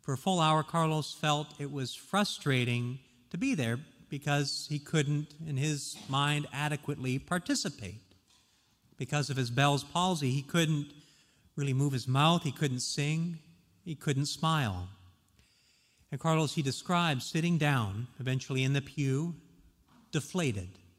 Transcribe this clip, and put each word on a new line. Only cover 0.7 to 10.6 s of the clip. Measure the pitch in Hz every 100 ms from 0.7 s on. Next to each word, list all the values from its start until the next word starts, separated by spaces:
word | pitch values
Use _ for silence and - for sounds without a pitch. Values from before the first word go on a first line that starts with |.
| 170 160 156 139
felt | - 151 147 151 -
it | 143
was | 143 131 -
frustrating | - 196 208 - 147 127 120 120 120 131 - _ _
to | 175
be | 269
there | 208 117 120 156 - -
because | 147 147 143 139 - -
he | 147
couldn't, | 147 160 139 147 151 - 160
in | 135
his | 151 147 - - -
mind, | 135 143 147 147
adequately | 131 151 147 - 147 127 131
participate. | - 180 - 285 180 - 95 107 - _ _ _ _ _ _ _ _ _
Because | 131 147 139
of | 131
his | 120
Bell's | 120 143 143 143
palsy, | 170 185 170 139
he | 139
couldn't | 135 170